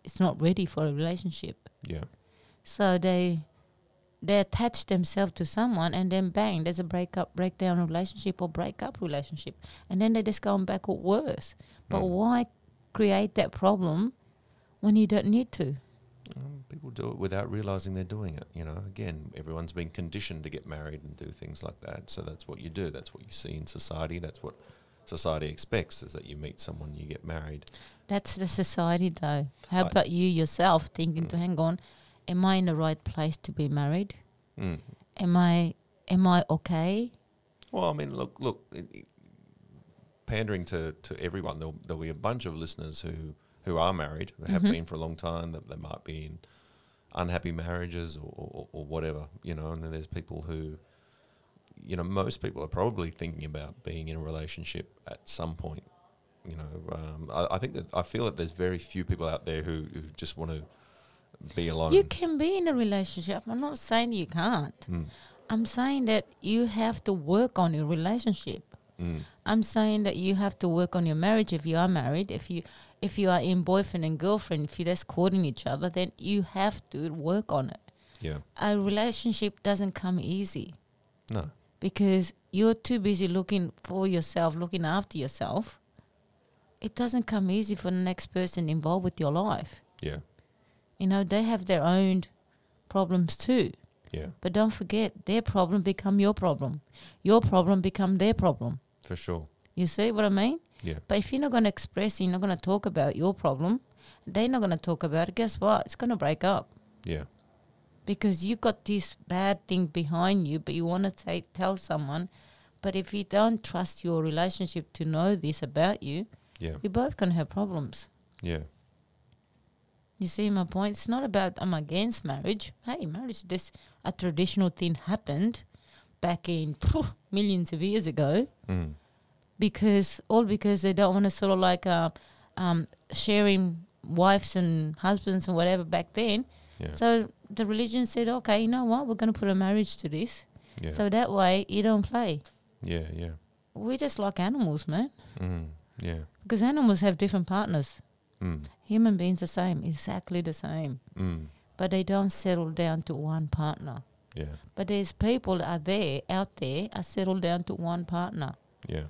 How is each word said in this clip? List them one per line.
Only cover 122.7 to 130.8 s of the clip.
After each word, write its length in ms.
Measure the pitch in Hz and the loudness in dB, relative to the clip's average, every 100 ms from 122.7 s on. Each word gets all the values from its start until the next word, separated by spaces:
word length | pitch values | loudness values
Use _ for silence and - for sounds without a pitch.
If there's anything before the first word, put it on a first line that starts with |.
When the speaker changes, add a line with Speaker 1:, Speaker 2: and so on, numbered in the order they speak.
| - | -12
Speaker 1:
Hey, 220 | 240 330 175 | -8 -6 -6
marriage, 360 | 175 254 202 | -6 -8 -10
this 260 | 180 185 - - - _ | -6 -6 -6 -16 -20 _
a 80 | 185 | -6
traditional 560 | - 180 151 185 202 180 | -2 -2 0 0 4 2
thing 260 | - 170 156 | 2 -2 -2
happened 640 | - 170 - 147 220 233 - - _ - _ - | -2 -4 -2 0 0 -2 -14 -20 _ -20 _ -4
back 280 | 175 170 - | -2 -2 -2
in, 260 | 165 151 | -2 -2
phew, 320 | 147 - 311 - - - | 0 2 2 0 -6 -4
millions 420 | 196 208 185 170 | 0 2 2 0
of 100 | 160 | -2
years 240 | 190 214 160 | 0 0 0
ago 400 | 147 143 185 269 _ - | 2 4 4 2 _ -4
Speaker 2:
Mm. 260 | 92 78 73 _ _ _ _ _ - | -2 -2 -8 _ _ _ _ _ 0
Speaker 1:
because, 640 | 208 - 208 202 190 - - | 0 4 4 6 4 -2 2
all 160 | 220 | 4
because 380 | 220 208 208 202 | 4 2 2 2